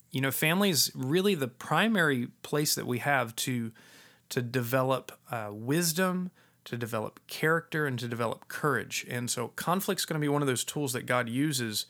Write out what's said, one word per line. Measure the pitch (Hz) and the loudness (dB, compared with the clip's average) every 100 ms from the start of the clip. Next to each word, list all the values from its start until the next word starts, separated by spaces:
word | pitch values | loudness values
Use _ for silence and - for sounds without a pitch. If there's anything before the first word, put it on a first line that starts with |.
| _ | _
you | 131 | -2
know, | 135 | -2
family | - 156 180 202 | 2 2 4 4
is | 139 - | 4 2
really | 143 131 175 202 | 0 0 2 4
the | 175 123 | 2 0
primary | - - 156 220 208 156 127 120 - | -4 0 2 4 4 4 2 -2 -8
place | - 151 151 - | -2 0 2 0
that | 127 | -2
we | 120 | 0
have | 143 135 117 110 | 2 2 0 -4
to, | 139 123 113 - - - - _ - | -2 -2 -4 -10 -20 -20 -20 _ -6
to | 131 | -4
develop, | 120 127 117 131 131 127 - - - | 0 0 2 2 2 0 -4 -16 -8
uh, | 120 107 | -6 -6
wisdom, | 104 117 160 170 156 185 180 180 - _ _ | -6 0 2 2 2 0 0 -4 -10 _ _
to | - 120 | -10 -6
develop | 113 110 107 - - | -2 -2 -4 -8 -14
character, | - 156 165 165 160 | -2 2 2 0 -2
and | 147 123 | 0 -2
to | 120 | -4
develop | 117 117 - - | -2 -2 -4 -10
courage. | - 151 117 - - - | -2 0 0 -2 -6 -6
And | 123 123 | -4 -4
so | - 117 | -4 -6
conflict's | - - 185 202 185 - | -4 -2 0 0 -2 -2
gonna | 160 | 0
be | 147 | 2
one | 143 | 2
of | 143 | 2
those | 120 | 0
tools | - 151 139 | -2 -4 -2
that | 123 | -2
God | 120 123 117 | 0 0 0
uses | 123 156 131 117 104 | 0 0 0 -2 -4